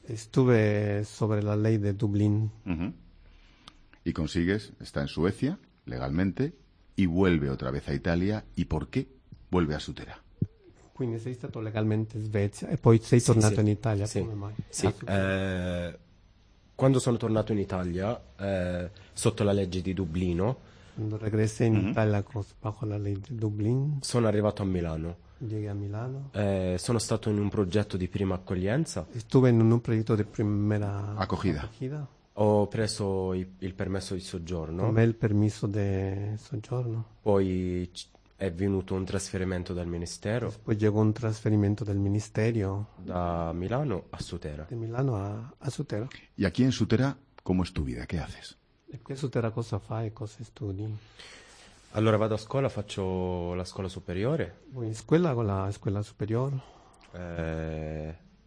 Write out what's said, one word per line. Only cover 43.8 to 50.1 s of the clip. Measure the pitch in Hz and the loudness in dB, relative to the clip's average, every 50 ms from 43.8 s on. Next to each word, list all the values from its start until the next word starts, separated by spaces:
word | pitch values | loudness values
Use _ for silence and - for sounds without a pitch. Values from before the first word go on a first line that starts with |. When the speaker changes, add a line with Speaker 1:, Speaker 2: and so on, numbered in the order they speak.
| 151 139 98 82 - - | 0 -2 -2 -4 -6 -10
Speaker 3:
a | - - | -12 -12
Sutera. | - - 92 82 - 78 73 76 78 - | -10 -10 -10 -8 -8 -8 -10 -10 -10 -10
Speaker 1:
De | 123 | -8
Milano | 117 113 113 117 120 139 135 120 | -8 -6 -6 -2 -2 0 0 0
a, | 98 98 101 104 110 113 135 - _ | -2 -2 -4 -6 -8 -10 -14 -16 _
a | - 139 | -8 -8
Sutera. | - - 143 - 120 104 117 135 - - - _ _ | -6 -6 -6 -4 -4 -4 -4 -6 -10 -16 -20 _ _
Speaker 2:
¿Y | - 98 | 0 0
aquí | 92 85 - | 0 4 4
en | 123 131 | 4 4
Sutera, | 117 - 110 - 113 107 127 139 139 - _ _ _ - | 4 2 2 2 4 4 4 2 0 -6 _ _ _ -10
cómo | _ - 92 92 87 | _ 0 2 2 2
es | - | 0
tu | - 85 73 | -2 -4 -4
vida? | 65 60 60 64 | -4 -6 -8 -8
¿Qué | - 92 80 | -6 -6 -6
haces? | - - - - - - - _ _ _ _ _ _ - | -6 -6 -12 -16 -16 -20 -20 _ _ _ _ _ _ -18
Speaker 1:
E | - - | -18 -18
qui | - - 139 | -12 -12 -8
a | |
Sutera | 135 147 127 - 127 117 113 | -6 -6 -4 -2 -2 -2 -2
cosa | 110 127 113 - 113 98 | -2 -4 -4 -4 -6 -6
fai | - - 110 110 113 | -6 -6 -6 -4 -4
e | 107 | -6